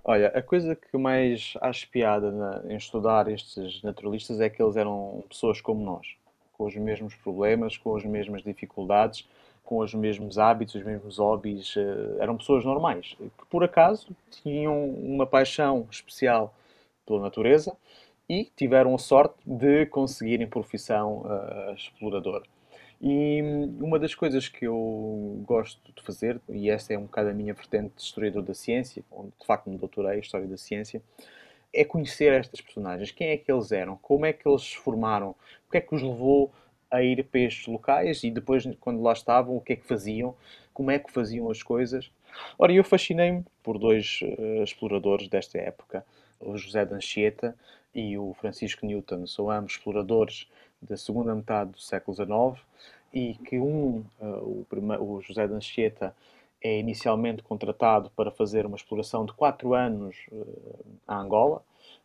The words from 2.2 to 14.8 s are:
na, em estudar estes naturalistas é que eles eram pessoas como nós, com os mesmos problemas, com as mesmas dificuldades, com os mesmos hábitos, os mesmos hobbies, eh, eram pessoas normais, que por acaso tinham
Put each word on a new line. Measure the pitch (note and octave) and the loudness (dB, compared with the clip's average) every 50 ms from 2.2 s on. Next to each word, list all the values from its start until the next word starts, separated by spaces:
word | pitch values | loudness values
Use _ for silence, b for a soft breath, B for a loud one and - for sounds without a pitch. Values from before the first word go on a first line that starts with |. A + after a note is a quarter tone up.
| G#2 G#2 | 0 -2
na, | G2+ G#2 G2+ G2 G2 G2+ G2 | -2 -2 -4 -4 -6 -8 -8
em | - G#2+ | -8 -10
estudar | G#2+ - - - A2 G2+ A2+ A2 G#2+ G2+ G#2+ | -10 -10 -6 -4 0 2 4 4 4 4 2
estes | G#2+ G2 - - - G2+ F#2+ F#2 F#2 G2 - | 0 -6 -8 -12 -10 -10 -10 -10 -10 -8 -8
naturalistas | G#2 G2+ - G2+ G#2 G#2 G#2+ - - A#2 G#2+ | -8 -8 -6 -6 -6 -6 -6 -6 -6 -2 0
é | A2 G#2+ | 0 0
que | G#2+ - | 2 2
eles | A2+ A2 G2+ | 2 2 4
eram | A2 G#2 G#2 G2+ G2+ G2 G2+ G2+ G#2 - - | 2 0 0 -2 -6 -8 -10 -10 -14 -16 -14
pessoas | - - - A2+ G#2+ - | -10 -2 0 0 0 0
como | - - A2 G#2+ | -2 -4 -4 -2
nós, | G#2 F#2+ F2 E2+ - - - _ _ _ _ _ _ _ _ | -2 -6 -6 -8 -10 -16 -18 _ _ _ _ _ _ _ _
com | - G#2+ | -6 -6
os | G#2 G2 | -6 -4
mesmos | G#2+ G#2+ G#2+ G#2+ G#2 A2 G#2 - | -4 -4 -4 -4 -4 -6 -12 -14
problemas, | _ - G2+ F2+ F#2+ G2+ G#2+ A2+ A#2 A2+ A2 - | _ -8 -6 -2 0 2 2 4 2 0 -4 -6
com | - - A2+ G#2+ | -6 -4 -4 -2
as | G#2 G2+ | -2 -2
mesmas | G#2 G#2 G#2 G2+ G#2 G2+ F#2+ - | -4 -4 -4 -4 -6 -8 -8 -8
dificuldades, | G#2 G2 - - - - G#2 F#2+ F#2 G2+ G#2 A2 A2 A2 - - b b b b b b b b | -8 -8 -8 -10 -12 -10 -8 0 2 4 4 4 4 0 -8 -18 b b b b b b b b
com | - A#2+ | -4 -2
os | A2+ A2 G2+ A2+ | -2 -2 -2 -2
mesmos | A2 G#2+ G#2+ G#2 G2+ G#2+ G#2 F#2 | -2 -2 -2 -2 -2 -6 -6 2
hábitos, | G#2+ G#2+ A2+ A2+ G#2 A2+ G#2+ - | 4 6 6 6 4 0 -6 -8
os | G#2 F#2+ | -10 -8
mesmos | G#2+ G#2+ G2+ G2+ G#2 F#2+ G#2+ | -8 -8 -8 -10 -10 -2 2
hobbies, | G#2 G#2 A2 G2+ G#2 G#2 G2+ G2 F#2+ - - | 2 2 2 2 -2 -6 -6 -6 -8 -6 -2
eh, | G#2 G2+ G2+ G2 G#2 G#2+ G#2+ G#2 G#2 | -2 -2 -2 -2 -4 -4 -4 -4 -2
eram | G#2 G#2+ A#2 | -2 -2 -2
pessoas | A2+ - - C#3+ B2+ A2+ | -4 2 2 2 4 4
normais, | C3 C3+ D3 E3 D#3+ G#2+ F2 - - - | 2 0 0 0 0 -2 -2 -8 -14 -16
que | - G#2 A2 _ _ - - | -16 -16 -16 _ _ -12 -4
por | - E3+ F3+ | 0 2 2
acaso | F3 - F3 E3 F3+ G#3+ G#3+ - - F3+ _ _ _ - - - | 4 6 8 8 8 6 0 -6 -14 -20 _ _ _ -20 -10 -8
tinham | D3+ C#3+ D3 D3 D3+ D3+ D3 | -4 -4 -2 0 0 0 0